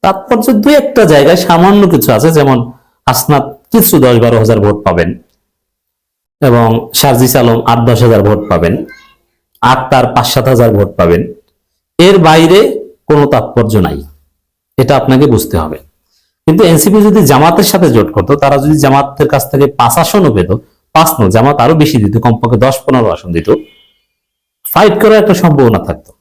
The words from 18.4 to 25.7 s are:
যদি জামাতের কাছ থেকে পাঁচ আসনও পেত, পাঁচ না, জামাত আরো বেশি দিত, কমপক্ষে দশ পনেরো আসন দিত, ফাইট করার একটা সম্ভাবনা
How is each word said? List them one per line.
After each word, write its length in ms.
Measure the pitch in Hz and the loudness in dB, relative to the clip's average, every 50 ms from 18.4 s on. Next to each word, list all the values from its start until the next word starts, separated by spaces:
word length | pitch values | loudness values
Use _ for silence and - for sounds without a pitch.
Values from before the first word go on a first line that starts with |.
| 143 139 139 139 | 0 0 0 0
যদি 180 | 135 151 156 151 | 0 0 0 0
জামাতের 500 | 139 139 135 139 143 139 - - 151 147 | 2 2 0 0 -2 -4 -4 -4 -4 -2
কাছ 140 | - 139 - - | -2 -4 -4 -4
থেকে 180 | - 135 139 135 - | -2 0 0 0 0
পাঁচ 180 | - 120 117 123 - | 0 -2 0 0 -2
আসনও 320 | 170 - - 214 190 151 110 | -2 0 0 0 0 0 0
পেত, 180 | 101 90 87 92 123 - _ _ _ _ _ _ | -2 -2 -2 -4 -6 -6 _ _ _ _ _ _
পাঁচ 140 | 160 160 165 160 | 0 0 0 0
না, 120 | - 113 92 | -2 -2 0
জামাত 260 | 92 113 113 139 143 143 | 2 2 0 0 0 0
আরো 140 | 120 123 165 | 0 0 2
বেশি 220 | 160 151 147 - 127 | 2 0 0 0 0
দিত, 160 | 104 101 98 113 | -2 0 -2 -2
কমপক্ষে 400 | - 123 117 113 - 120 123 110 | 0 0 -2 -2 -2 -2 -2 0
দশ 180 | 98 131 135 - - | 0 -2 -2 -4 -4
পনেরো 260 | - - 262 117 104 85 | -2 -2 0 0 -2 -4
আসন 160 | 85 - 92 85 | -6 -8 -8 -6
দিত, 160 | 85 80 101 - - - - _ _ _ _ _ _ _ _ _ _ _ _ _ _ _ _ _ _ _ | -6 -2 -2 -4 -4 -4 -14 _ _ _ _ _ _ _ _ _ _ _ _ _ _ _ _ _ _ _
ফাইট 280 | - - - 202 214 180 - | -8 -4 0 0 0 0 0
করার 200 | - 214 220 214 | 0 2 2 2
একটা 140 | 208 214 202 | 2 0 0
সম্ভাবনা 460 | - - 170 151 143 135 117 | 0 0 0 2 2 2 2